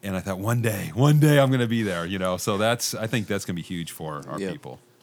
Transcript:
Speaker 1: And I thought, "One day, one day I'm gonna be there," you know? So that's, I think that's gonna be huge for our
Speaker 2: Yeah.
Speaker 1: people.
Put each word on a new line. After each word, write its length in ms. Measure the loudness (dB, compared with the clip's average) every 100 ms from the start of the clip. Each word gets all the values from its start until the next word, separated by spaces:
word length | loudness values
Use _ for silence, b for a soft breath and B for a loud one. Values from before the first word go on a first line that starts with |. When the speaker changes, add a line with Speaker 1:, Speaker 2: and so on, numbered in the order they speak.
Speaker 1:
And 120 | -6 -6
I 40 |
thought, 180 | -4 -4
"One 240 | 0 0
day, 300 | 0 -2 -6
one 260 | 2 4 6
day 200 | 6 6
I'm 100 | 6
gonna 160 | 4 2
be 160 | 0
there," 240 | 0 -2 -4
you 140 | -2
know? 180 | -2 -2
So 200 | -2 0
that's, 360 | 2 0 -2
I 140 | -4 -4
think 200 | -4 -2
that's 180 | -6 -4
gonna 100 | -8
be 60 |
huge 300 | -6 -8 -8
for 300 | -10 -10 -10 -10
our 120 | -8
Speaker 2:
Yeah. 120 | -8
Speaker 1:
people. 280 | -8 -12 -18 _ _